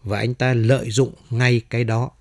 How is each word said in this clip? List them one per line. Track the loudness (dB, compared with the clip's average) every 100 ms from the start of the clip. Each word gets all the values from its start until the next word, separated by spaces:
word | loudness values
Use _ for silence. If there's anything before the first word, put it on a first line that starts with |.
và | -6 -4
anh | -4
ta | -2 0
lợi | 2 2 2 0
dụng | 0 -2 -4 -8
ngay | 0 2 2 0
cái | -4
đó. | -2 -2 -4 _